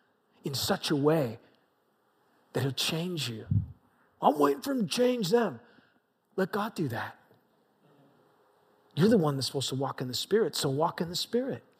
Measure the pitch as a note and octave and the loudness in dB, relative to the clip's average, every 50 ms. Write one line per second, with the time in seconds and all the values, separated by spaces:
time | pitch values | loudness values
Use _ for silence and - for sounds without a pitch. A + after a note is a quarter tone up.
0 | _ _ _ _ _ _ _ _ - E3+ C3+ B2 - - G3+ F3 - - E3 C#3 | _ _ _ _ _ _ _ _ -8 -6 -4 -2 -2 -2 -2 -2 -2 -2 0 2
1 | C3+ D3 D#3+ E3 C#3 A#2 A2 - _ _ _ _ _ _ _ _ _ _ _ _ | 4 4 4 2 2 -2 -4 -10 _ _ _ _ _ _ _ _ _ _ _ _
2 | _ _ _ _ _ _ _ _ _ _ - C3 A#2+ C#3 B2+ - - - E3+ D#3+ | _ _ _ _ _ _ _ _ _ _ -4 -2 -2 -2 -2 -2 -2 -2 -2 -2
3 | E3+ F#3 F3+ D#3 C3+ A#2+ A2+ A2 G#2+ - - - - - - _ _ _ _ _ | -4 -4 -4 -4 -4 -6 -6 -8 -2 0 0 0 0 -2 -10 _ _ _ _ _
4 | _ _ _ - - A3 D4 D4 C#4+ C#4+ C#4 C#4+ - C#4+ C#4 B3+ G#3 D#3 - A#3+ | _ _ _ 2 4 4 4 6 4 4 2 0 -2 -2 0 0 0 0 2 2
5 | B3 B3 B3+ A#3+ G#3+ D#3+ G#3+ A#3+ A3+ F#3 B2+ A2+ - - - - _ _ _ _ | 2 2 2 2 0 2 4 4 4 2 -2 -6 -14 -20 -20 -20 _ _ _ _
6 | _ _ _ _ _ _ - - F#3+ F3+ - G#3 G#3 A3+ - - E3 B2+ A2+ G#2 | _ _ _ _ _ _ -2 -2 -2 0 -2 -4 -4 -4 -4 -4 -4 -2 -2 -4
7 | - - - - _ _ _ _ _ _ _ _ _ _ _ _ _ _ _ _ | -6 -8 -12 -18 _ _ _ _ _ _ _ _ _ _ _ _ _ _ _ _
8 | _ _ _ _ _ _ _ _ _ _ _ _ _ _ _ _ _ _ - C#3 | _ _ _ _ _ _ _ _ _ _ _ _ _ _ _ _ _ _ 0 4
9 | E3+ A3 B3 G3+ D#3 D3+ C#3 C3+ B2+ - - C#3 B2+ - C#3 C3 C3+ C3 - - | 4 6 6 6 4 2 0 -2 -4 -4 -4 -4 -4 -4 -4 -4 -4 -4 -6 -6
10 | C#3 B2+ B2 - - - F#3+ A3+ G#3+ D3 - - - D3 C3+ C#3+ D#3+ E3+ - - | -8 -6 -6 -6 -4 0 0 2 0 0 -2 -2 -2 -2 0 0 0 -2 -2 -4
11 | F3+ E3 F3+ - - - - A#3+ C4 C4+ F3+ - - _ _ | -6 -6 -6 -8 -6 -2 -2 -2 -2 -2 -6 -8 -10 _ _